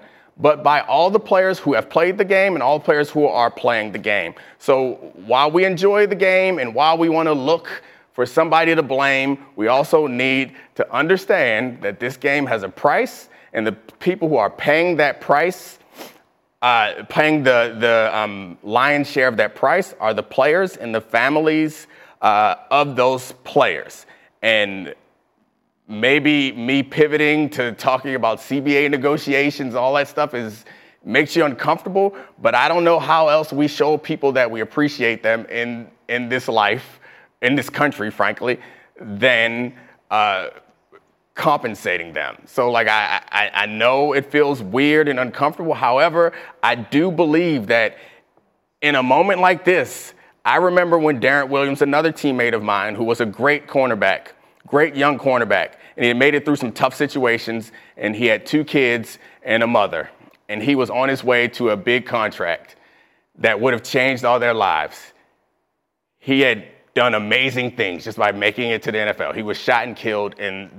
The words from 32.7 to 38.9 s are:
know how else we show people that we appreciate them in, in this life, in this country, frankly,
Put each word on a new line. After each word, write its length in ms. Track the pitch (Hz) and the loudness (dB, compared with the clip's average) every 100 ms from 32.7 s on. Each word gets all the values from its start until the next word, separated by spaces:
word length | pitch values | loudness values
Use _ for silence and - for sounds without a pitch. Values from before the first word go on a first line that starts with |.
| 170 | 2
know 140 | 170 165 | 2 2
how 280 | 139 160 156 | 2 2 4
else 240 | 151 151 | 2 0
we 140 | 139 147 | 0 -2
show 300 | - 147 151 | 0 0 0
people 360 | - 156 139 | -2 -2 0
that 180 | 131 120 | 2 0
we 100 | 113 | -2
appreciate 600 | 107 - 147 143 117 110 | -6 -2 -2 0 -2 0
them 240 | 110 113 - | -2 -2 -4
in, 420 | 117 120 117 113 _ - | -8 -6 -8 -14 _ -8
in 200 | 120 120 | -6 -4
this 180 | 127 127 | -4 -2
life, 540 | 113 104 123 - - - - _ _ | 0 0 -2 -6 -20 -20 -20 _ _
in 120 | 123 | -2
this 160 | 143 120 | 0 -2
country, 400 | - 147 135 107 | -2 -2 -2 -6
frankly, 500 | - 101 104 120 120 - - _ | -2 -2 -2 -4 -6 -8 -20 _